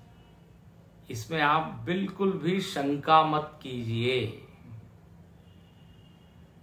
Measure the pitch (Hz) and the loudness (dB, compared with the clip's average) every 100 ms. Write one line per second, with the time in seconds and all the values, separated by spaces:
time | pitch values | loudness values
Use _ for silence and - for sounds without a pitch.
0 | - - - - - - - - - - | -20 -20 -20 -20 -20 -20 -20 -20 -20 -20
1 | - 117 - 160 147 156 - - - 190 | -12 -10 -6 0 2 2 0 -6 -4 -2
2 | 196 - 196 170 156 190 190 147 139 143 | -2 0 0 2 0 0 0 -2 0 0
3 | 160 160 151 156 147 - 131 123 113 113 | 6 6 6 0 -4 -10 -8 -6 -2 0
4 | 123 127 110 - - - - - - - | 2 0 -2 -6 -18 -20 -20 -20 -20 -20
5 | - - - - - - - - - - | -20 -20 -20 -20 -20 -20 -20 -20 -20 -20
6 | - - - - - - | -20 -20 -20 -20 -20 -20